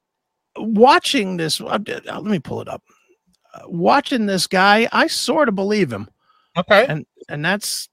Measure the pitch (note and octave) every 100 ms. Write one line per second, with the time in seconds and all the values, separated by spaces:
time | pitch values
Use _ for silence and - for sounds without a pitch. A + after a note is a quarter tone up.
0 | _ _ _ _ _ - G#3+ G#3 B3+ F4
1 | - C4+ F#3+ F3+ D#3+ - - G#3+ G#3+ -
2 | - - G3+ F#3+ - A2+ A2 - _ _
3 | _ _ _ _ _ - - E3+ F#3+ C#4
4 | - B3+ G#3 F#3+ - F#3 G3 G#3 A#3 A3
5 | D#4 - - D#4 C4+ G3 G3 G#3+ D#3 G#2+
6 | G#2+ _ _ _ _ E3+ F3+ G3+ - D#3+
7 | - _ - D3 D#3+ G#3 - - -